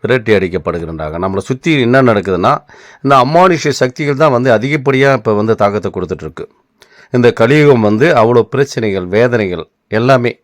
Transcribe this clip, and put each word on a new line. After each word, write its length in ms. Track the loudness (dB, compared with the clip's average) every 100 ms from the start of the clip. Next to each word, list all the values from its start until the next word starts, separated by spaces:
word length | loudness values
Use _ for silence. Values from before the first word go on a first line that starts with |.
விரட்டி 320 | 0 -2 2
அடிக்கப்படுகின்றாங்க. 840 | 0 0 -4 -6 -8 -8 -8 -8 -6
நம்மளை 180 | -6 -6
சுத்தி 440 | -6 -6 -2 0
என்ன 200 | 2 2
நடக்குதுன்னா, 520 | 4 2 0 -2 0 -2 _ -20 -20 -10
இந்த 140 | 2 2
அமானுஷ்ய 520 | 4 4 2 2 -2
சக்திகள் 520 | -2 -2 -2 -6 0
தான் 80 | 0
வந்து 200 | 2 2
அதிகப்படியா 640 | 0 0 -4 -2 0 2
இப்ப 200 | 0 0
வந்து 220 | -2 0 0
தாக்கத்தை 360 | 0 -2 -6
கொடுத்துட்டு 360 | -8 -8 -8 -10
இருக்கு. 200 | -14 -18 _ _ _ _ _ _
இந்த 200 | 2 2
கலியுகம் 500 | 2 2 4 4 4
வந்து 320 | 2 2 2
அவ்வளோ 280 | 2 2 2
பிரச்சனைகள், 640 | 0 -2 -4 -4 -4 -4 -2
வேதனைகள் 640 | 0 0 0 -4 -6 -10 _ _
எல்லாமே 440 | -4 2 2 0 -6